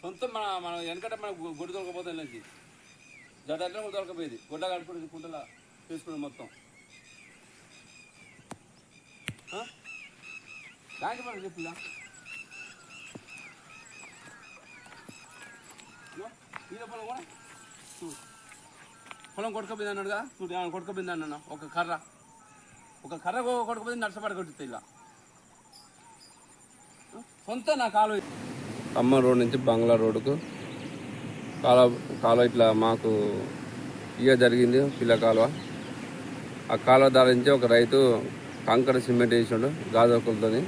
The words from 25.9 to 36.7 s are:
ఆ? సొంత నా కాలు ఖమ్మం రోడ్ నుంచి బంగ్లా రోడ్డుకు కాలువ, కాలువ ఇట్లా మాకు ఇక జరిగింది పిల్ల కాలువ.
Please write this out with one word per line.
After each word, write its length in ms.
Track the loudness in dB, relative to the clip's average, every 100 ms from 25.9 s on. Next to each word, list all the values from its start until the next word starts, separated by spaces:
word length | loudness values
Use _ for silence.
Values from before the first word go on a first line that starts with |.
| _ -20 -20 -20 -20 _ -20 -20 -20 -20 -20 -20 -20
ఆ? 120 | -20 -20 -10
సొంత 240 | -6 -2
నా 180 | 0 2 2
కాలు 180 | 2 0 -6 -12 -12 -12 -10 -10 -6 0
ఖమ్మం 240 | 4 6
రోడ్ 180 | 6 4
నుంచి 200 | 4 2
బంగ్లా 360 | 2 4 6
రోడ్డుకు 440 | 6 4 2 0 -2 -6 -14 -12 -12 -12 -12 -12 -12 -12 -12 -12 -4
కాలువ, 340 | 4 8 8 4 -8 -2
కాలువ 220 | 2 4
ఇట్లా 280 | 4 6 4
మాకు 600 | 6 2 2 0 0 0 -2 -6 -10 -12 -12 -12 -12 -14 2
ఇక 120 | 4
జరిగింది 560 | 6 6 6 6 6 2
పిల్ల 260 | 0 2
కాలువ. 360 | 4 6 4 4 0 -10 -12 -12 -12 -12 -12 -12 -12 -12 -12 -4